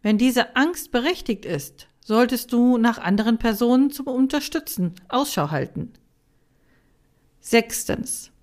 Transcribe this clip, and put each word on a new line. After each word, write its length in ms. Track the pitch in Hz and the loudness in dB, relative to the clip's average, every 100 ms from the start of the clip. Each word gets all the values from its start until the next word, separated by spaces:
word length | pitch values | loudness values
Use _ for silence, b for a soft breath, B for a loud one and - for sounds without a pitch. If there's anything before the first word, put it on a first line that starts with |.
Wenn 160 | 208 214 | 2 4
diese 400 | 254 247 - 247 | 4 2 0 2
Angst 340 | 302 349 - | 0 0 -4
berechtigt 540 | 247 269 359 - 202 - | -2 -2 -4 -4 -6 -4
ist, 420 | 151 139 _ - _ | -6 -8 _ -20 _
solltest 500 | - 220 240 247 - | 0 2 2 0 -2
du 260 | 240 247 247 | 2 4 4
nach 200 | 233 220 | 2 0
anderen 400 | 175 202 220 226 | 0 0 2 0
Personen 540 | 233 208 240 254 277 | 0 0 2 4 2
zum 160 | 277 269 | -2 -6
Unterstützen 880 | 254 262 294 294 320 311 - 180 175 _ | 0 0 0 -4 -8 -8 -4 -4 -6 _
Ausschau 440 | 254 285 - 147 | -2 -2 -2 -2
halten. 420 | 151 - - 160 - _ _ _ _ _ _ _ _ _ _ _ _ _ _ | -2 -6 -8 -12 -14 _ _ _ _ _ _ _ _ _ _ _ _ _ _
Sechstens. 880 | - 233 233 - - - 247 - - _ | 2 2 2 -8 -6 -6 -6 -10 -14 _